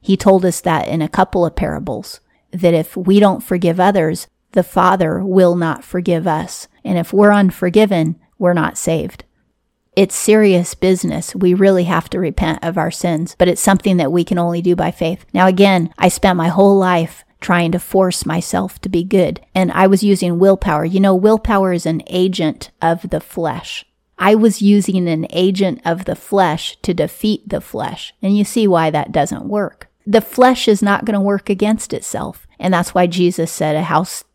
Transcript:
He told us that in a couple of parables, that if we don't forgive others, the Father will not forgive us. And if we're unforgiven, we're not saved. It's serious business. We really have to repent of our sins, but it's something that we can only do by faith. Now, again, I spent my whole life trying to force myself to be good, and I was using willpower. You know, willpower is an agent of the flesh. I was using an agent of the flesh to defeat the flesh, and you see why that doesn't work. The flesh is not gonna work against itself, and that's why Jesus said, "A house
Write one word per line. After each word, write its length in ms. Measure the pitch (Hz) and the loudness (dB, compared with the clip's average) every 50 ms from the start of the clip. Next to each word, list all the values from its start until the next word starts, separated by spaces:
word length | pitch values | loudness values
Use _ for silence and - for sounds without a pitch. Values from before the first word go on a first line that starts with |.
He 160 | _ - 190 | _ 0 -2
told 260 | 185 - 202 190 190 185 | 2 4 4 4 4 2
us 160 | 180 165 - | 0 -2 -2
that 260 | - 180 160 151 - | -4 -2 -2 -2 -2
in 160 | - - 165 151 | -4 -4 -4 -4
a 40 | |
couple 380 | 151 - - 190 - - 190 170 | -2 0 -2 -2 0 0 -2 -2
of 100 | 160 - | -2 -2
parables, 640 | - 185 - 151 147 - - 120 - 190 - - - _ _ _ _ _ _ | -4 -4 -4 -4 -6 -8 -8 -10 -10 -10 -14 -20 -20 _ _ _ _ _ _
that 240 | - 175 185 175 170 | -8 0 0 2 2
if 240 | 156 156 - - | 2 -2 -4 -8
we 220 | 190 180 190 196 202 | -6 0 2 4 6
don't 240 | 208 196 185 - - | 6 4 2 0 -4
forgive 360 | - 185 180 175 170 170 185 | -4 -4 0 0 0 0 2
others, 480 | 180 196 208 196 160 156 165 - - _ _ _ _ _ - | 2 2 2 2 0 0 -4 -6 -10 _ _ _ _ _ -2
the 100 | 190 180 | -2 -2
Father 600 | - - 185 180 185 190 190 180 160 160 - 190 | 0 0 0 2 2 2 2 0 -2 -2 -4 -4
will 320 | 196 185 190 185 175 175 | 0 2 4 4 4 2
not 280 | 175 165 160 143 - - | 0 -2 -2 -4 -6 -10
forgive 440 | - - 180 175 185 175 160 165 | -8 -8 -4 -2 -2 -2 0 0
us. 400 | 175 156 156 - - - - - _ _ _ _ | -2 -4 -4 -6 -10 -14 -18 -20 _ _ _ _
And 140 | - 190 | -4 -4
if 160 | 170 170 - - | -4 -4 0 2
we're 200 | 196 208 208 208 | 4 4 6 6
unforgiven, 880 | 202 196 185 - - 185 180 170 208 220 202 202 170 160 160 165 _ _ _ _ | 4 2 2 0 -2 -4 2 4 2 4 4 2 0 0 -2 -4 _ _ _ _
we're 160 | _ 196 175 175 | _ 0 0 0
not 240 | 170 156 - - | 0 -2 -4 -6
saved. 460 | - - - 165 156 156 170 - - - _ _ _ _ _ _ _ _ _ _ _ _ _ _ | -6 -4 -4 -2 -2 -4 -8 -12 -16 -20 _ _ _ _ _ _ _ _ _ _ _ _ _ _
It's 200 | 190 196 190 - | 0 0 0 0
serious 580 | - - - 214 220 214 202 185 175 175 - - | -4 2 2 4 4 4 4 4 2 0 -2 -6
business. 640 | - - 185 185 180 - 175 - 156 165 - - | -2 0 0 0 0 -2 -4 -4 -6 -8 -10 -6
We 180 | 190 190 180 180 | -2 0 2 2
really 300 | 190 196 196 190 180 175 | 4 4 4 4 2 0
have 260 | 170 180 165 - - | 0 -2 -4 -4 -4
to 80 | - 180 | -6 -4
repent 440 | 185 151 - - - 160 160 - - | -4 -4 -2 -2 -2 -2 -4 -4 -6
of 140 | 165 185 | -6 -4
our 140 | 196 156 170 | -2 -4 -4
sins, 440 | - - - 175 165 156 175 165 - | -4 -4 -4 -4 -2 -2 -4 -8 -2
but 100 | _ 180 | _ 0
it's 140 | 180 170 - | 0 2 0
something 360 | - 208 196 185 - 202 185 | 2 2 2 2 2 0 0
that 140 | 175 151 135 | 2 0 0
we 120 | 165 175 175 | 0 -2 0
can 140 | - 190 | 0 -2
only 240 | 175 170 170 170 170 | -2 -2 -2 -2 -2
do 140 | 170 180 175 | 0 0 0
by 140 | 175 160 165 | 0 0 -4
faith. 360 | - - - 165 185 - - _ - | -4 -4 -4 -4 -4 -6 -12 _ 0
Now, 140 | 185 185 | 2 2
again, 460 | 190 185 180 202 196 190 180 165 165 _ | 2 4 4 4 4 4 2 0 -2 _
I 100 | - 190 | 0 0
spent 300 | 180 - - - 196 180 | 0 2 2 0 0 0
my 100 | 180 165 | 2 0
whole 300 | 170 165 190 196 196 196 | 0 2 4 4 6 6
life 480 | 196 190 185 180 170 165 165 - - _ _ _ _ | 4 2 2 0 0 -2 -4 -8 -18 _ _ _ _
trying 300 | - - 175 175 170 165 170 | -2 0 0 0 2 0 -2
to 60 | 175 | -4
force 460 | - - - 190 190 180 175 - - | -6 -2 0 2 2 2 0 -4 -6
myself 540 | 185 160 175 - - - 180 190 190 - - | -4 -4 -4 -4 -4 -4 -4 -4 -4 -10 -12
to 80 | - | -10
be 160 | 190 185 170 175 | -4 -4 -4 -2
good, 380 | 190 - 190 175 147 175 - _ _ _ | 0 2 2 2 0 -2 -8 _ _ _
and 180 | - 185 - | -2 -2 0
I 160 | - - 190 | 2 2 4
was 160 | 190 196 185 208 | 4 4 2 2
using 360 | 202 196 180 185 175 170 170 | 2 0 2 0 -2 0 2
willpower. 460 | 190 196 196 190 - 202 151 151 156 | 4 4 2 2 0 -2 -2 -2 -2
You 140 | 165 185 190 | -2 0 2
know, 160 | 196 196 190 | 2 2 2
willpower 580 | 180 190 208 220 214 - - 220 196 190 190 180 | 4 4 2 2 2 0 0 0 0 0 0 -2
is 120 | 170 - | -2 -2
an 180 | 160 165 - - | -4 -4 -4 -6
agent 640 | - - 185 180 190 185 - 160 151 - - - - _ _ | -6 -2 -2 -2 0 0 -2 -4 -4 -4 -6 -16 -20 _ _
of 280 | - 170 170 170 - 180 | -2 -2 -2 -2 -4 -6
the 100 | - 160 | -8 -8
flesh. 640 | - - - 196 165 156 - 170 - - - - - _ _ _ _ _ _ | -8 -8 -8 -6 -6 -6 -6 -8 -12 -14 -16 -16 -16 _ _ _ _ _ _
I 180 | - 180 196 214 | 0 2 2 4
was 260 | 214 220 226 196 - | 4 4 2 2 2
using 480 | 202 202 202 202 190 - 190 185 180 170 | 2 4 4 4 2 0 -2 -2 -2 -2
an 160 | 165 156 165 - | -2 -4 -4 -6
agent 500 | - 170 185 196 190 190 196 180 175 - _ | -4 0 0 0 0 0 -2 -2 -4 -4 _
of 220 | 165 170 185 185 | -4 -4 -4 -6
the 100 | - 185 | -8 -10
flesh 640 | - - - 202 196 185 165 151 165 - - - _ - | -10 -8 -2 0 0 2 2 0 -4 -8 -12 -14 _ -6
to 100 | - 175 | -4 -2
defeat 560 | 170 151 - - - - 214 208 - _ 208 | -2 -4 -4 -4 -4 -2 -2 -2 -4 _ -8
the 100 | - - | -8 -8
flesh, 540 | - - - 214 - - 185 - - - _ _ | -8 -10 -12 -10 -10 -10 -10 -12 -16 -20 _ _
and 160 | - 190 202 | -2 0 0
you 80 | 208 202 | 0 0
see 220 | - - 233 220 | 0 0 0 2
why 240 | 196 180 165 160 160 | 4 4 2 2 0
that 200 | 151 151 147 - | -2 -2 -4 -2
doesn't 340 | - 156 143 - - - - | -2 -2 -2 -2 -4 -10 -10
work. 440 | - 202 208 196 - _ _ - _ _ _ _ | -6 -4 -4 -6 -6 _ _ -20 _ _ _ _
The 160 | 208 202 220 | 2 2 2
flesh 460 | 214 - - - 247 254 254 247 - | 0 0 2 4 4 4 4 2 2
is 140 | 226 214 196 | 2 2 2
not 220 | 214 202 202 - - | 2 0 0 -2 -2
gonna 160 | 226 208 202 | -4 -2 -2
work 300 | 196 202 202 196 _ - | 0 0 -2 -2 _ -4
against 440 | 202 190 208 208 220 214 - - - | -2 -2 0 -2 -2 -2 -4 -10 -10
itself, 540 | - - - - - - - - - - - _ _ | -10 -10 -10 -8 -8 -8 -10 -12 -16 -20 -20 _ _
and 140 | - 185 185 | -2 -2 0
that's 200 | 170 175 - - | 0 -2 -2 0
why 140 | 180 180 | 0 0
Jesus 440 | 175 170 185 180 175 180 - 165 160 | 0 2 0 0 0 0 -2 -6 -6
said, 240 | - - 160 156 151 | -4 -4 -4 -2 -2
"A 80 | 151 175 | -2 -2
house 400 | 160 175 156 185 - - - - _ | -2 -2 -2 -2 -2 -10 -16 -16 _